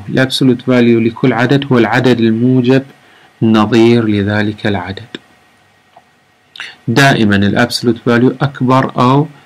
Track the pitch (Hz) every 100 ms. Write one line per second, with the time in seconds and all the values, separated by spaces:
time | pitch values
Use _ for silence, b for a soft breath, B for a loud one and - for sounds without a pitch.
0 | - - 131 - 135 120 - 123 117 117
1 | 113 113 135 113 123 139 139 127 107 123
2 | 127 113 113 113 123 127 123 131 135 b
3 | b b b - 113 110 107 113 113 120
4 | 110 104 101 104 104 104 110 98 90 98
5 | 113 - _ _ _ _ _ _ _ _
6 | _ _ _ _ _ B B B - 117
7 | 139 135 104 101 101 98 120 - 120 117
8 | 127 117 127 131 139 - 127 131 131 -
9 | 127 139 156 B